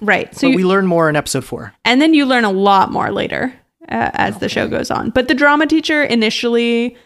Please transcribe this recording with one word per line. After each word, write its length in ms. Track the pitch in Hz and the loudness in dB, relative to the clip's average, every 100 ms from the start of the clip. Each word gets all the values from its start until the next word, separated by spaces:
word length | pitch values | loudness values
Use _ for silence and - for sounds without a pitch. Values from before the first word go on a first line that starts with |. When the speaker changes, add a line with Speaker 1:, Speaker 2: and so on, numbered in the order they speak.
Speaker 1:
Right. 340 | 208 185 - - | -2 -2 -2 -2
So 120 | 269 | 0
Speaker 2:
But 40 | |
Speaker 1:
you 40 | 262 | 2
Speaker 2:
we 60 | 185 | 2
learn 200 | 196 190 | 2 2
more 220 | 170 160 | 2 2
in 60 | 151 | 0
episode 280 | - 135 | -2 -6
four. 300 | 123 - 113 - | -6 -10 -12 -8
Speaker 1:
And 180 | 214 247 | 0 2
then 120 | 320 | 4
you 120 | 311 277 | 4 4
learn 200 | 254 220 | 2 2
a 60 | |
lot 400 | 190 202 196 190 | 2 4 4 2
more 200 | - - | -2 -4
later, 420 | 202 - 69 254 - _ _ 330 | -4 -4 -4 -6 -8 _ _ -8
uh, 220 | 226 - | -4 -4
as 240 | - 196 202 | -2 -4 -4
the 80 | - | -6
show 140 | - | -4
Speaker 2:
Okay. 140 | - - | -4 -4
Speaker 1:
goes 120 | - | -4
on. 180 | - 110 | -4 -2
But 160 | 254 254 | -2 0
the 80 | 269 | 2
drama 300 | 285 294 311 | 4 2 2
teacher, 340 | 320 311 302 | 0 0 -2
initially, 920 | 285 233 220 - 240 233 233 233 240 240 | 0 0 0 -2 -2 0 0 0 -2 -6